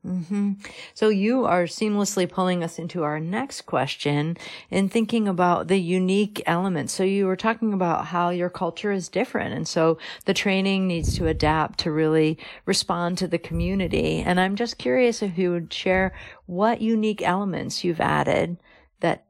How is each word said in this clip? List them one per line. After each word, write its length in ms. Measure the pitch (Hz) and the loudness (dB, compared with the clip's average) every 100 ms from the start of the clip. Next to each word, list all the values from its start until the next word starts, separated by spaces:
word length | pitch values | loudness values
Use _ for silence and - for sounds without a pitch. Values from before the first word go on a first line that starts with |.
| 185 | -4
Mm-hmm. 460 | 185 165 202 202 202 - - - | -6 -2 -2 -2 -4 -10 -18 -18
So 160 | - 214 | 2 2
you 380 | 202 208 262 226 | 4 2 2 2
are 180 | 180 | 2
seamlessly 640 | 175 - 214 208 202 196 175 | 0 -2 0 2 0 0 -2
pulling 340 | - 185 180 | 0 0 0
us 160 | 165 - | -2 -6
into 240 | 165 180 | -8 -2
our 140 | 151 151 | -2 -2
next 440 | 160 208 269 - | -4 -4 -6 -10
question 720 | - 143 139 - 147 147 156 170 - - - | -2 0 0 -2 0 0 0 -4 -10 -16 -4
in 180 | 190 196 | -2 2
thinking 360 | 233 220 233 208 | 0 0 0 0
about 420 | 180 180 170 160 | 2 4 2 2
the 100 | 190 | 0
unique 640 | 170 185 185 196 208 208 - | 2 0 2 2 0 -2 0
elements. 460 | 170 196 165 120 | 0 0 -2 -4
So 120 | - | -2
you 220 | 190 196 190 | 0 2 0
were 100 | 185 220 | 0 -2
talking 260 | 226 220 | 0 -2
about 340 | 196 175 160 160 | 0 0 0 -2
how 220 | 175 175 | -2 0
your 220 | 180 180 | 0 -4
culture 420 | - 170 170 208 | -2 -6 -4 -4
is 160 | 196 170 | -4 -2
different. 460 | 185 247 - - | -4 -2 -4 -4
And 120 | - 160 | -6 -4
so 300 | 170 160 160 - - - | 2 2 2 -6 -8 -2
the 80 | |
training 520 | 190 202 190 196 196 185 | 0 0 2 2 2 0
needs 300 | 170 - - | 0 0 0
to 100 | 160 | 0
adapt 520 | 160 151 156 151 - | 2 2 2 0 -2
to 100 | 175 | -2
really 460 | 156 156 160 156 160 - - - | 2 4 4 4 0 -10 -10 -2
respond 500 | - - 175 175 180 | -2 0 -2 -2 -2
to 80 | 185 | -2
the 120 | 165 | -2
community. 840 | - 165 170 196 170 - 156 160 | -2 -2 0 0 0 0 0 0
And 180 | 147 180 | 2 2
I'm 180 | 190 202 | 2 0
just 200 | 233 - | -4 -2
curious 440 | 247 254 247 226 | 2 4 4 2
if 160 | 202 170 | -2 0
you 120 | 175 | 0
would 200 | 175 170 | 0 -4
share 400 | - 190 185 190 - - - - | -4 2 2 2 -4 -18 -20 -8
what 360 | 175 214 233 | 0 2 2
unique 400 | 220 220 214 208 | 2 2 0 0
elements 600 | - 185 202 160 - - | 0 0 -2 -4 -6 -4
you've 180 | 180 160 - 147 | -2 0 0 0
added 380 | 143 - 170 175 _ - _ _ | 2 0 0 -4 _ -20 _ _
that 240 | 170 - | -2 -2